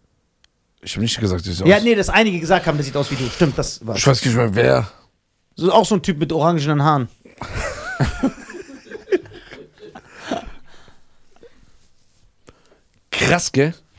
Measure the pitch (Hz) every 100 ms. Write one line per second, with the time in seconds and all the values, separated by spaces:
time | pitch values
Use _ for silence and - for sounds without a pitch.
0 | _ _ _ _ _ _ _ _ - -
1 | 113 - 104 92 92 87 156 208 233 214
2 | - 190 220 175 160 180 170 151 135 143
3 | 139 131 123 - 160 135 139 - 110 104
4 | 139 123 131 117 117 98 131 131 110 -
5 | _ _ _ _ _ - 175 214 190 202
6 | - 147 156 160 160 165 143 147 151 143
7 | 117 _ - - - - - - 679 740
8 | - - 269 - - 349 - 269 - -
9 | - 392 - 359 - - - _ - -
10 | - - - - - - - - - -
11 | - _ _ - 480 - - - _ _
12 | _ _ _ _ _ - _ _ _ _
13 | - - 135 170 - 135 151 - _